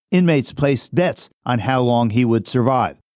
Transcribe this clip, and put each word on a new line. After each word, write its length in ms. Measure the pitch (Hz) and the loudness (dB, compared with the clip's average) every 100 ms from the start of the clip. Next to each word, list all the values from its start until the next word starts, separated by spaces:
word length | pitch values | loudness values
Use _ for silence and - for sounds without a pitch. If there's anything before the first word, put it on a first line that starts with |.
| _ | _
inmates 420 | 180 175 143 - | 2 2 2 -2
placed 420 | - 143 131 - | -2 0 0 -2
bets 360 | 131 180 - - _ - | -2 -2 -4 -12 _ -4
on 140 | 120 | -2
how 200 | 104 131 | 0 0
long 300 | 123 117 117 | 2 2 2
he 160 | 117 120 | 2 2
would 200 | 113 - | 0 0
survive, 520 | 127 120 127 92 - _ | -2 0 0 -2 -6 _